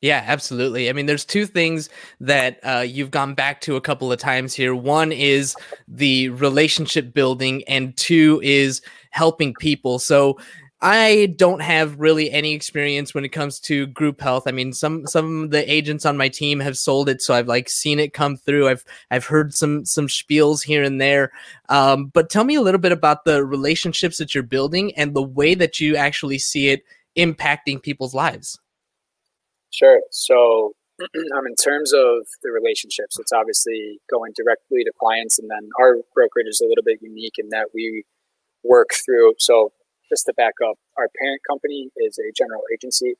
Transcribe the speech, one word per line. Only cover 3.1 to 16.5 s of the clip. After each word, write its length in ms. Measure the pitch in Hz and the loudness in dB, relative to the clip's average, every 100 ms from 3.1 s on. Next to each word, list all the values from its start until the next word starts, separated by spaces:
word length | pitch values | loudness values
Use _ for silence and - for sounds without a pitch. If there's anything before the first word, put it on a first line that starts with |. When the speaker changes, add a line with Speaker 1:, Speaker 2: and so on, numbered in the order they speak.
Speaker 1:
gone 220 | 143 139 | -4 -4
back 300 | 139 135 143 | -2 -4 -4
to 140 | - 135 | -6 -6
a 40 | |
couple 320 | 135 139 127 | -4 -4 -4
of 60 | 123 | -4
times 340 | 143 131 131 | -2 -2 -4
here. 220 | - 127 | -4 -2
One 360 | 127 123 151 160 | -2 0 0 0
is 460 | 147 143 139 135 - - - _ | 0 0 0 0 -8 -14 -20 _
the 400 | 120 139 131 131 | -2 0 2 0
relationship 880 | 123 139 135 156 - 151 170 127 | -2 0 2 2 0 -2 -4 -2
building, 500 | 135 131 127 131 135 - | 0 0 0 -4 -4 -4
and 300 | 135 131 127 | -4 -4 -6
two 460 | - 170 156 156 | 0 4 6 4
is 380 | 139 139 135 127 - - _ | 2 2 2 -2 -12 -20 _
helping 440 | - 160 160 147 | 0 0 2 -4
people. 440 | 117 156 143 135 123 | -4 -4 -2 -2 -4
So 400 | - 143 139 135 - - - _ | 2 4 4 0 -8 -20 -20 _
I 540 | - 214 220 208 202 156 | 2 4 4 4 4 4
don't 220 | 180 185 | 2 2
have 380 | 156 160 156 143 | 0 0 0 0
really 320 | 151 156 151 | 2 2 2
any 240 | 143 151 | -2 -2
experience 580 | 151 - 151 147 143 143 | -4 -6 -4 -2 -4 -4
when 120 | 147 | -6
it 60 | 139 | -8
comes 280 | 160 143 135 | -6 -6 -8
to 260 | - 147 139 | -4 -2 -2
group 320 | 127 151 143 | -2 -4 -2
health. 240 | 139 127 131 | -2 -2 -2
I 60 | |
mean, 200 | 131 127 | -4 -6
some, 360 | 127 151 160 147 | -4 -4 -4 -2
some 340 | 165 160 160 | -2 -2 -4
of 80 | 156 | -2
the 180 | 151 147 | -2 0
agents 380 | 151 147 151 156 | 0 -2 -4 -2
on 100 | 143 | -2
my 120 | 135 | -2
team 320 | - 147 | -2 -4